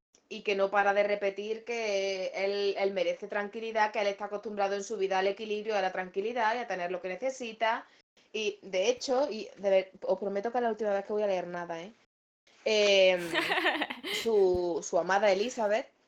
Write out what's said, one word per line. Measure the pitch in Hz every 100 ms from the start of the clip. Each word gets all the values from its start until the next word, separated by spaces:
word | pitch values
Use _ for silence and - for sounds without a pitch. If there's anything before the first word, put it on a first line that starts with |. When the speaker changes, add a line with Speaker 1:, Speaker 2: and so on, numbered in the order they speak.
| _ _ _
Speaker 1:
y | 220
que | - -
no | -
para | 196 202 202
de |
repetir | 202 202 196 196 208 220
que | 220 233 220 196 196 190 185
él, | - 196 202 202 190
él | 196
merece | 196 170 175 -
tranquilidad, | 208 202 226 226 220 214
que | 220
él | 202
está | 202 202
acostumbrado | 202 220 208 196 202
en |
su | 196 214
vida | 190 190
al | 196
equilibrio, | 202 220 208 214 208
a |
la | 190
tranquilidad | 185 185 190 214 247 220 240
y |
a | 240
tener | 185 175
lo | 180
que | 185
necesita. | 185 262 262 240 214 220 247 - _ _ _ _
Y, | 220 208 202
de | 190 185 208
hecho, | 247 - 254 294
y | 220 - -
de | 196
ver-, | 190 190 -
os | - 190
prometo | 202 196 226
que | 247
es |
la | 240
última | 220 214
vez | 196 196
que |
voy | 208
a | 208
leer | 185 175
nada, | 175 170 165
¿eh? | 185 - _ _ _ _ _ _ -
Em, | 214 208 196 185 180
Speaker 2:
<laughs> | 170 302 - - 330 311 - - - 415
Speaker 1:
su, | 233 214 185 180 175 160
su | - 180
amada | 170 196 208
Elizabeth, | 190 233 247 208 220 269 _